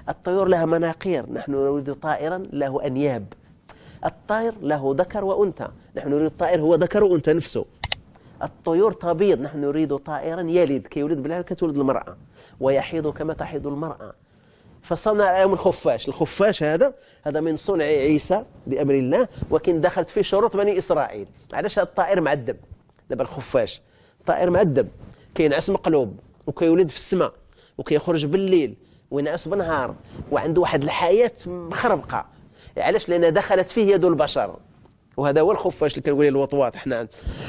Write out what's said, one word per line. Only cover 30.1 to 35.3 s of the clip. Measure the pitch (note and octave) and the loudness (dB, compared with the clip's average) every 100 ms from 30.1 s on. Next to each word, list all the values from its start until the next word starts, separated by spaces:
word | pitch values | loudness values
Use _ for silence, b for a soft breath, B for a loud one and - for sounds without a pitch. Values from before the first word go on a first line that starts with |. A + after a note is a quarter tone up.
| B - | B -4
وعنده | C#3+ D#3 E3 | -2 0 2
واحد | E3+ D3+ | 2 0
الحياة | D3 - F3 G#3 A#3+ - F3 | -2 -2 2 4 2 0 -12
مخربقة. | F3+ E3+ - A#3+ E3+ - A#2 - b b b b - | -10 -8 -4 0 0 -2 -8 -8 b b b b -4
علاش؟ | C#3 G#3 - | 0 0 0
لأن | F3 E3+ | 2 4
دخلت | D#3+ G3 F#3+ F#3 | 2 2 2 2
فيه | A#3 G3+ | 2 4
يد | F#3+ | 4
البشر، | F3+ D3 D3 C#3 G2 E2 - _ - _ _ - | 4 2 0 0 -4 -6 -20 _ -20 _ _ -2
وهذا | C#3+ | 2